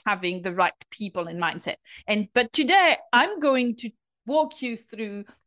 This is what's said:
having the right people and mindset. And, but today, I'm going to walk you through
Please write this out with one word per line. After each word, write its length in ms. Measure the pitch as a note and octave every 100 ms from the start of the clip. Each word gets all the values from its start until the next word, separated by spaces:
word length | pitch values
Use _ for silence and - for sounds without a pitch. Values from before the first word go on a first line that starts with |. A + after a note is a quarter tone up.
| G#3+
having 380 | G3 F3+ F3+
the 100 | F3+
right 200 | F3+ F3+ - -
people 360 | - G3+ F3+ E3+
and 140 | E3+
mindset. 360 | E3+ - - - _ - -
And, 220 | G#3+ G3+ B3
but 180 | A#3
today, 440 | - C#4 F#4+ F4 - -
I'm 280 | A#3+ E4+ G4+
going 360 | D4 C4 B3 A#3
to 120 | A3+ - _ _ A3
walk 360 | D#4 D#4 -
you 160 | B3+ A3+
through 460 | - G#3 A3 G3+ G3+ _